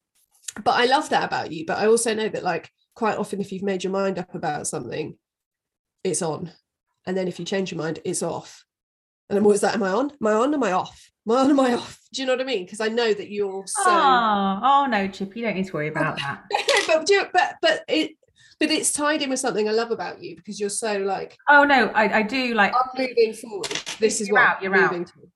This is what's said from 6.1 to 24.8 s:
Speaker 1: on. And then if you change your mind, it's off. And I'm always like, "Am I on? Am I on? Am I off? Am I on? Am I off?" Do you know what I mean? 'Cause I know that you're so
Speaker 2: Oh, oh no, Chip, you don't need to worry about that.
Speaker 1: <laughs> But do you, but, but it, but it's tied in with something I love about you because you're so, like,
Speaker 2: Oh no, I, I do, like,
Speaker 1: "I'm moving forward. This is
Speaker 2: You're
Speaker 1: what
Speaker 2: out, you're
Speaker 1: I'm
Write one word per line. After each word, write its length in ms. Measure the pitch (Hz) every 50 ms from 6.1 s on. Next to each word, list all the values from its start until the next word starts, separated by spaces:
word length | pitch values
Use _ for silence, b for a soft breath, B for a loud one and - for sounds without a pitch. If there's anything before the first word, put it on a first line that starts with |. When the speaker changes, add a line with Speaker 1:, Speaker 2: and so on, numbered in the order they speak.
| 156 - 180
Speaker 1:
on. 280 | 160 147 - 175 160 - _ _ _ _ _ _ _ _ _ _
And 100 | 185 185
then 120 | 190 180
if 100 | 180 175 -
you 60 | 175
change 260 | - 202 196 190 180
your 60 | 175
mind, 220 | 165 147 165 - - -
it's 200 | 185 175 - 190
off. 420 | 165 143 131 - - - - _ _ _ _ _ _ _ _ _ _ _ _ _ -
And 80 | 202
I'm 80 | 196 214
always 160 | 208 202 202
like, 140 | - 185 -
"Am 80 | 226 202
I 60 | 185
on? 180 | 185 226 277 285
Am 160 | - - 220
I 60 | 214 214
on? 200 | 214 247 285 302
Am 80 | 285 240
I 80 | 196
off? 400 | 185 180 - - - - - _ _ _ -
Am 80 | 208 233
I 40 | 269
on? 80 | 269 269
Am 80 | 302 269
I 140 | 262 247 240
off?" 240 | - - - - - _ _
Do 100 | - 262
you 40 | 269
know 80 | 254 254
what 80 | 247
I 40 | 262
mean? 220 | 269 247 190 180
'Cause 120 | 180 208 208
I 60 | 214 220
know 240 | 226 240 233 220 202
that 160 | - 180 -
you're 360 | 208 208 202 196 190 196 190
so 160 | - - 403 392
Speaker 2:
Oh, 760 | 370 349 339 302 269 254 240 226 220 208 202 196 196 190 202 240
oh 220 | 262 277 285 277 262
no, 180 | 226 202 196
Chip, 280 | 190 - - 196 190 -
you 80 | 233 233
don't 120 | 220 175
need 120 | 185 190
to 60 | - -
worry 140 | 151 151
about 300 | 151 156 - 156 156 -
that. 260 | - - 143 - - - -
Speaker 1:
<laughs> 380 | 403 403 - - 554 - -
But 180 | - 320 311 311
do 80 | 359 403
you, 120 | 392 - -
but, 240 | - - - - - -
but 220 | - 311 220 - -
it, 260 | - 247 302 311 - - _ _ _ b b b b b -
but 120 | 311 294
it's 200 | 311 - - -
tied 300 | - - 294 294 311 294
in 80 | 285 269
with 100 | 262 254
something 300 | - 240 175 208 214 214
I 20 |
love 200 | 214 226 233 226
about 280 | 220 185 175 - - - 170
you 120 | - 170
because 240 | - - 220 202 202
you're 120 | 208 202
so, 260 | 202 - 233 214 208
like, 400 | 196 196 196 190 - - - - _ -
Speaker 2:
Oh 160 | 294 294 285 285
no, 260 | 285 285 254 220 - -
I, 240 | 220 220 196 190
I 60 | 220 214
do, 320 | 202 262 262 254 240 233
like, 180 | 214 196 - -
Speaker 1:
"I'm 160 | 254 254 254 254 262 262
moving 280 | 247 226 233 226 220 214
forward. 320 | - - 226 208 185 160 - - - - - - -
This 200 | 220 214 214 -
is 100 | 214 196
Speaker 2:
You're 100 | 208 226
Speaker 1:
what 80 | 233
Speaker 2:
out, 160 | 190 170 - 190
you're 100 | 190 190
Speaker 1:
I'm 80 | 185